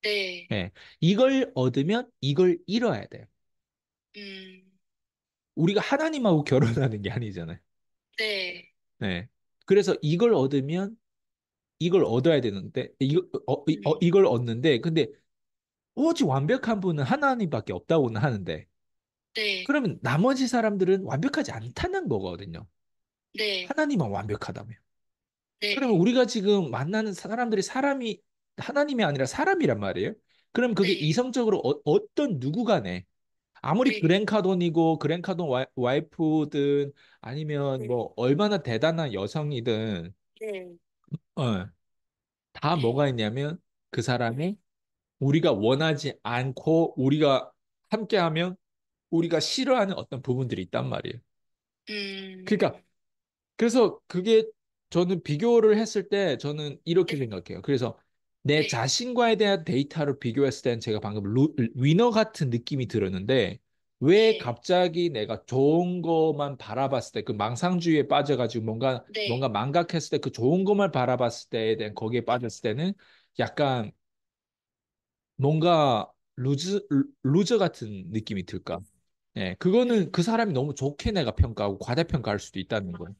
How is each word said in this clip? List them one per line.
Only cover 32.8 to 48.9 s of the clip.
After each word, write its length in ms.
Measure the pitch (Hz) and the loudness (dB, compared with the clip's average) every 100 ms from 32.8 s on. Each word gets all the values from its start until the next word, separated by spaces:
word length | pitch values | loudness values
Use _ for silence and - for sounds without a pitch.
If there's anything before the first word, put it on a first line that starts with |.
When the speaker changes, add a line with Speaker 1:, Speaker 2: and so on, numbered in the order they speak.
| 98 90 87 _ _ _ _ _ | 0 -8 -10 _ _ _ _ _
Speaker 2:
아무리 300 | 123 180 262 | -2 2 2
Speaker 1:
네. 80 | 214 | 2
Speaker 2:
그랜카돈이고 960 | 160 185 208 214 185 185 175 160 165 160 | 2 2 2 0 2 2 2 2 2 2
그랜카돈 500 | 147 170 175 175 170 | 0 -4 -4 -4 -2
와이-, 180 | 127 135 - | -2 -2 -2
와이프든 1160 | 120 139 160 - 160 156 147 147 143 143 143 - _ _ | 0 0 -2 -2 0 2 0 0 2 2 0 -8 _ _
아니면 600 | 117 135 151 143 143 131 | -12 -8 -6 -4 -2 -4
Speaker 1:
네. 60 | 117 | -2
Speaker 2:
뭐 240 | 123 110 - | -4 -4 -2
얼마나 460 | 123 143 208 202 | 2 4 4 0
대단한 500 | - 110 156 165 151 | -2 0 0 0 -4
여성이든 1000 | 98 104 160 147 139 117 110 110 98 85 95 _ _ | -4 -4 -4 -4 -4 -2 -2 -2 -4 -8 -14 _ _
Speaker 1:
네. 360 | 220 196 180 175 _ _ _ - _ - | -10 -10 -12 -20 _ _ _ -16 _ -4
Speaker 2:
어, 320 | 127 101 95 _ _ _ _ _ _ _ _ | -2 -2 -6 _ _ _ _ _ _ _ _
다 240 | - 147 170 | -4 0 2
Speaker 1:
네. 60 | |
Speaker 2:
뭐가 260 | 120 127 143 | 2 2 2
있냐면 520 | 120 107 117 143 175 _ _ _ | 2 -2 -2 -6 -8 _ _ _
그 120 | - | -4
사람이 560 | 113 120 120 120 170 208 _ _ _ _ _ _ | -2 0 -2 -2 -6 -6 _ _ _ _ _ _
우리가 320 | 135 151 165 | 2 2 2
원하지 640 | 110 107 135 160 151 143 - | 2 2 2 0 -2 -6 -8
않고 760 | 107 120 131 127 - 165 165 - | -6 -4 -4 -4 0 2 2 0
우리가 500 | 131 151 151 131 - _ _ _ _ | 0 4 4 2 0 _ _ _ _
함께하면 680 | 214 214 208 170 160 180 185 _ _ _ | -4 0 0 2 0 -4 -6 _ _ _